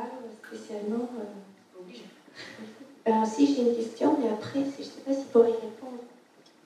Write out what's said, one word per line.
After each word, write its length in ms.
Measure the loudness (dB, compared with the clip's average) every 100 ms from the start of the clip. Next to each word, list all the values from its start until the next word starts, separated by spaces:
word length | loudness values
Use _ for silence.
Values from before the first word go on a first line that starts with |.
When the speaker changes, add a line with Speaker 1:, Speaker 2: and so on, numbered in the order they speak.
| -6 -10 -14 -14
Speaker 1:
spécialement, 680 | -16 -14 -10 -6 -2 -2 -4 -6
euh, 600 | -10 -12 -18 -20 _ -20
Speaker 2:
Obligé. 240 | -18 -18 -20 -20 -20 -18 -18 -16 -18 -18 -20 -2
Speaker 1:
ben, 200 | 2 4
si 280 | 2 4 4
j'ai 80 | 6
une 140 | 4
question, 420 | 2 -2 2 2 4
mais 100 | 2
après, 300 | -2 -4 -2
c'est, 200 | -2 -6
je 40 | -12
sais 120 | -10
pas 120 | -2
s'il 120 | -2
pourrait 240 | 6 6 8
y 20 |
répondre. 480 | 4 -6 -12 -12 -14 -16 -20 _ _ -20 _